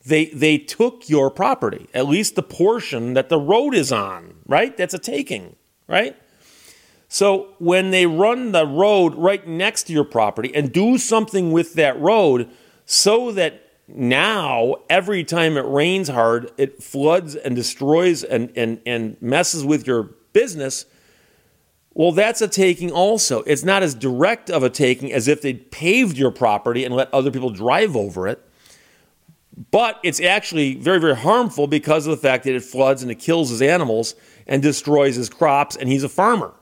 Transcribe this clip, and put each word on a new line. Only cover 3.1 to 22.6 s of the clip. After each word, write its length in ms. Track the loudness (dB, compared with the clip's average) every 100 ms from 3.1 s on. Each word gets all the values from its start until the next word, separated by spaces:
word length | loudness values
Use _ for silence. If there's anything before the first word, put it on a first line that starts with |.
that 140 | -2 0
the 100 | 0
road 340 | 2 2 2
is 200 | 0 0
on, 420 | -2 -4 -10 -16 -20 0
right? 300 | 0 0 -4
That's 180 | -6
a 40 | -6
taking, 560 | -8 -8 -6 -10 -10 _ _ _ -4
right? 300 | -2 -2 -10 _ _ _ _ -20 _ _ _ _
So 480 | 0 2 2 -4 _
when 320 | 0 0 2
they 140 | 2 2
run 440 | 4 2 0 0
the 160 | 0 0
road 480 | 2 4 4 2
right 320 | 2 0 0 -6
next 380 | -4 -4 -4
to 80 | -4
your 100 | -2
property 500 | 0 0 0 -2 -4 -4
and 160 | 0
do 260 | 2 2 2
something 540 | 2 0 0 -2 0
with 220 | 0 0
that 260 | 0 0 2
road 500 | 2 4 4 2 -2 -12 _ _
so 460 | -4 0 4 2 0
that 320 | -2 -4 -4 _ _ _
now 880 | -4 0 2 2 0 -2 0 0 -2 0
every 320 | 0 0 -4
time 340 | -2 0 0 0
it 100 | 0
rains 420 | 0 0 0 -2
hard, 420 | 0 2 2 -4 -4
it 240 | -4 -4
floods 540 | -12 -2 2 0 -2 -10
and 180 | -6
destroys 680 | -4 -6 -4 0 2 2 0
and, 280 | -2 -4 -4 -4
and, 240 | -4 -4
and 320 | -6 -6 -6 -8
messes 420 | -2 0 -2 -4
with 220 | -2 -2 0
your 240 | -2 -2 _ _
business, 520 | 0 0 -6 -8 -10 -14 _ _ _ _ _ _ _ _ _ _
well, 180 | 0 2
that's 280 | 4 0 0
a 80 | -4
taking 420 | 2